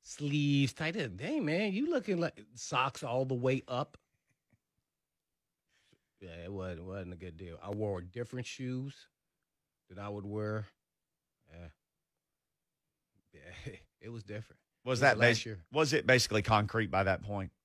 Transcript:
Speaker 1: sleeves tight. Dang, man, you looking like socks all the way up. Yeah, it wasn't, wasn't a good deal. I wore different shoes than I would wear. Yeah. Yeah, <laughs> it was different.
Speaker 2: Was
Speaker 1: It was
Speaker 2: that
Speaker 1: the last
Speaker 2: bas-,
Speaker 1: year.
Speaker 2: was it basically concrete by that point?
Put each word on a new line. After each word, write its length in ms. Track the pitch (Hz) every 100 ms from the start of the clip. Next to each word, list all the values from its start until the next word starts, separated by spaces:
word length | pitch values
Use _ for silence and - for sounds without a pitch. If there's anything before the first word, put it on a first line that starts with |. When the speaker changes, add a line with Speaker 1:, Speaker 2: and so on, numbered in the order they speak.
Speaker 1:
sleeves 680 | - - 147 147 143 143 135
tight. 200 | - 160 190 131 92
Dang, 280 | 160 311
man, 280 | 165 165 214
you 180 | 190 302
looking 280 | 311 208 180
like 200 | 165 - 107
socks 480 | 120 - 131 135 -
all 220 | 135 123 131
the 80 |
way 280 | 127 127 135 -
up. 300 | 127 147 - _ _ _ _ _ _ _ _ _ _ _ _ _ _ _ _ _ _ _ _ _ _
Yeah, 100 | 92 85
it 80 | 85
wasn't, 320 | 98 92 85
wasn't 280 | 90 98 90
a 40 | 87
good 200 | 90 80
deal. 220 | 90 82
I 80 | 95
wore 300 | 104 107 95
different 460 | 90 101 120 127 123
shoes 480 | - 127 127 139 - - _ _ _ _ _ _ _ _
than 100 | 92
I 100 | 101
would 160 | 101
wear. 420 | 101 107 107 107 104 _ _ _ _ _ _ _ _
Yeah. 140 | 82 85 _ _ _ _ _ _ _ _ _ _ _ _ _ _ _ _
Yeah, 380 | - - 92 - - -
<laughs> 120 | _
it 80 | 110
was 120 | 117
different. 380 | 101 104 117 - _ _
Speaker 2:
Was 0 |
Speaker 1:
It 60 | 123
was 100 | 123
Speaker 2:
that 140 | 139 110
Speaker 1:
the 40 |
last 160 | 117 113
Speaker 2:
bas-, 80 | 117
Speaker 1:
year. 120 | 101 -
Speaker 2:
was 200 | 143 156
it 140 | 151 -
basically 360 | 127 - 107
concrete 480 | 101 107 104 113 110
by 120 | 95
that 180 | 98 90
point? 280 | 101 101 92 _